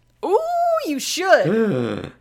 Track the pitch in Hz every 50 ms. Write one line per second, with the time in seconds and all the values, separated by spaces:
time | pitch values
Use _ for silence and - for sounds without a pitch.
0 | _ _ _ _ - 302 392 571 640 679 698 679 698 679 659 640 554 339 285 262
1 | - - - - 381 392 330 247 - 151 208 226 220 208 147 127 120 110 107 95
2 | - - - _